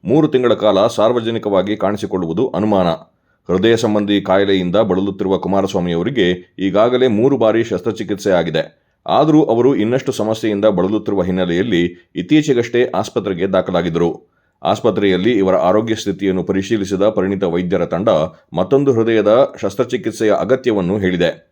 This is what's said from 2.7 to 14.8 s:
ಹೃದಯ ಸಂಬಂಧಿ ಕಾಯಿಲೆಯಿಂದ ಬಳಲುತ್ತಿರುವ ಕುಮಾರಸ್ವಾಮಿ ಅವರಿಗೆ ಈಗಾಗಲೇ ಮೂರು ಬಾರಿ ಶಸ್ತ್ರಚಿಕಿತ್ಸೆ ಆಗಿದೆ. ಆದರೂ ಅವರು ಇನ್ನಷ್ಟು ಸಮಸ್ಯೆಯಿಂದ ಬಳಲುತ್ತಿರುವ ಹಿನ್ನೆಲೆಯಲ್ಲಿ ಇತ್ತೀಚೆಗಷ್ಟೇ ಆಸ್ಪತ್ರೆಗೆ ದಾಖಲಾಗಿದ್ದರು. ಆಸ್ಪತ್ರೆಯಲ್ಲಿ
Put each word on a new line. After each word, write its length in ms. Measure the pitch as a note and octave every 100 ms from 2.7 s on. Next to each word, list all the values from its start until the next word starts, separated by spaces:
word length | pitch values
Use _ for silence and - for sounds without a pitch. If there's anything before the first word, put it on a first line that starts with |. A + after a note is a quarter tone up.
| G2+ F2 D#2+ - _ _ _ -
ಹೃದಯ 260 | F#2 A2 A2+
ಸಂಬಂಧಿ 420 | A#2 G#2 G2+ G2+
ಕಾಯಿಲೆಯಿಂದ 560 | F#2+ F#2+ G2 G2 F2+ F#2+
ಬಳಲುತ್ತಿರುವ 560 | G#2+ F#2 G2 F#2+ F#2+ F#2+
ಕುಮಾರಸ್ವಾಮಿ 540 | F2+ G2 F#2+ F#2+ F2
ಅವರಿಗೆ 340 | E2+ F#2 C3+ F2+ F2+ - -
ಈಗಾಗಲೇ 480 | G2 F#2+ A#2 B2 B2+
ಮೂರು 280 | G#2 C3 C3+
ಬಾರಿ 240 | A2+ A2
ಶಸ್ತ್ರಚಿಕಿತ್ಸೆ 680 | A2+ F#2 A#2 F#2+ G2 G2 G#2
ಆಗಿದೆ. 320 | F2+ E2 D#2+ D#2 _ _ _ -
ಆದರೂ 360 | G#2 D#3 D#3
ಅವರು 280 | - A2+ B2 C3+
ಇನ್ನಷ್ಟು 360 | G#2 C3 -
ಸಮಸ್ಯೆಯಿಂದ 540 | - G#2+ A2 A2 G2+ G#2+
ಬಳಲುತ್ತಿರುವ 580 | F#2 F#2 G#2+ G#2 G2
ಹಿನ್ನೆಲೆಯಲ್ಲಿ 600 | F2+ F#2 F2+ E2+ A#2 F2 F2 - _ -
ಇತ್ತೀಚೆಗಷ್ಟೇ 680 | - D3+ D3+ A#2+ A#2 A#2+ B2 F#2
ಆಸ್ಪತ್ರೆಗೆ 580 | G#2+ B2 G2+ F2+ G2
ದಾಖಲಾಗಿದ್ದರು. 580 | F#2+ F#2 F2 F2 E2 E2+ - _ _ _ _
ಆಸ್ಪತ್ರೆಯಲ್ಲಿ 680 | - G#2+